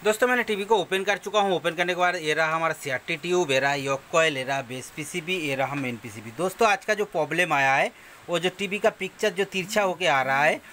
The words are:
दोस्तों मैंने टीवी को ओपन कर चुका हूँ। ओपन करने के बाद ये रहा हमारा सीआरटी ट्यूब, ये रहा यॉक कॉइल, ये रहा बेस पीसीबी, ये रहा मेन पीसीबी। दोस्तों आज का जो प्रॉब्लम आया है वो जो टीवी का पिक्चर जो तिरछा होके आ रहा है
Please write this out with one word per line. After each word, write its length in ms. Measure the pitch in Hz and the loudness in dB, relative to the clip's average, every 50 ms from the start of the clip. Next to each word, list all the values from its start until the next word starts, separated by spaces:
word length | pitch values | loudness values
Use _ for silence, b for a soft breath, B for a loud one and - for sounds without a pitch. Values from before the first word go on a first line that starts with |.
| - | 2
दोस्तों 240 | 208 214 - 262 247 | 2 2 2 2 2
मैंने 160 | 247 247 226 | 2 0 0
टीवी 200 | - 214 190 208 | 0 -2 -4 2
को 120 | 196 220 202 | 2 2 2
ओपन 260 | 170 - 185 190 190 | 2 0 -2 -2 0
कर 140 | 196 202 180 | 0 -2 -2
चुका 220 | - 202 190 214 | -4 -2 0 2
हूँ। 160 | 202 196 185 | 2 2 0
ओपन 200 | 165 147 170 170 | 0 0 -2 -2
करने 180 | 160 175 175 180 | 0 -2 -2 0
के 60 | 170 | 2
बाद 160 | 180 180 175 | 2 2 2
ये 180 | 180 160 151 151 | 0 -2 -2 0
रहा 220 | 151 160 156 160 | 2 2 0 2
हमारा 180 | 165 165 160 156 | 0 0 0 -2
सीआरटी 420 | - - 143 131 123 - - 170 156 | -2 -6 -6 -6 -6 -4 -6 -6 -6
ट्यूब, 340 | - 175 180 180 175 143 | -2 0 0 0 2 4
ये 80 | 135 131 | 2 2
रहा 140 | 131 139 143 | 4 2 0
यॉक 260 | 143 135 139 139 135 - - | 0 0 -2 -2 -4 -4 0
कॉइल, 260 | - 165 160 160 147 131 | 2 4 4 4 2 0
ये 60 | 131 | -4
रहा 180 | 123 139 139 131 | -2 -4 -4 -4
बेस 280 | 113 127 127 123 - - | -6 -10 -10 -12 -12 -12
पीसीबी, 420 | - 151 - - 180 160 165 185 180 | -12 -10 -6 -8 -8 -4 -4 -4 -4
ये 180 | 156 143 135 | -2 -4 -2
रहा 200 | 131 135 127 139 | -2 -2 -2 -2
मेन 220 | 143 135 123 120 113 | -4 -4 -6 -6 -8
पीसीबी। 340 | - 120 101 113 107 117 113 120 | -12 -14 -14 -14 -14 -14 -6 -4
दोस्तों 300 | 170 185 180 - 233 220 | -4 -4 0 2 2 2
आज 180 | 202 190 - | 2 0 0
का 80 | - 214 | -2 0
जो 120 | 202 208 202 | 0 -2 -4
प्रॉब्लम 460 | - 175 151 139 151 170 180 170 156 | -2 -4 -2 -2 0 0 0 2 2
आया 200 | 139 135 135 135 | 2 4 4 4
है 160 | 143 170 233 B B B B B B B - | 4 2 0 B B B B B B B -4
वो 100 | 175 170 | -4 0
जो 100 | 165 185 | 0 -2
टीवी 280 | 180 - 202 196 190 208 | -2 -2 -6 -6 -4 0
का 100 | 196 220 | 0 0
पिक्चर 380 | 202 - 190 185 - - - 214 | 0 0 -10 -10 -6 -2 -2 -2
जो 140 | 185 180 196 | 0 0 -4
तिरछा 360 | 196 - 190 180 185 220 226 202 | -2 -2 -6 -6 -2 0 0 0
होके 240 | 190 175 156 185 170 | 0 0 0 2 2
आ 140 | 143 135 | 2 2
रहा 220 | 131 131 135 135 147 | 2 2 2 4 4
है 160 | 156 185 - B B | 2 2 0 B B